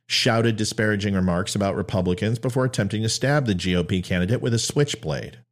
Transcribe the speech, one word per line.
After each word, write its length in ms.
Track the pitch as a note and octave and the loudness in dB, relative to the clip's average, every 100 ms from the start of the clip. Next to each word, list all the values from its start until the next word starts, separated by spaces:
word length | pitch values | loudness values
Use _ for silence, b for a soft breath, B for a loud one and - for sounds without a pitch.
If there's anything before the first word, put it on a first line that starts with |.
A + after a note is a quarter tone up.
| - | -6
shouted 440 | - B2+ A2+ A#2 G#2+ | 0 2 4 2 2
disparaging 580 | G#2+ - G#2+ G#2+ G2+ | -2 0 0 0 0
remarks 400 | G2 F#2 F2 G2+ | 0 2 0 0
about 220 | G2+ G2 - | -2 -2 -2
Republicans 640 | F2+ G2 F2+ F2+ G#2 A#2 | -2 0 0 0 0 -2
before 260 | C3 A#2+ B2+ | -2 0 0
attempting 380 | - G2+ G#2+ | 0 -2 0
to 40 | A2 | -2
stab 380 | - B2+ D3 B2 | 0 0 2 2
the 80 | |
G 220 | F#2 F#2 F2+ | 0 2 0
O 80 | |
P 180 | E2 F#2+ | 2 0
candidate 400 | F2+ F#2 F2+ B2 | 0 0 0 0
with 140 | B2+ A#2 | 0 0
a 20 | |
switchblade, 800 | - - C#3+ - D#3 C#3 A2 - _ | 0 0 0 0 -6 -6 -6 -14 _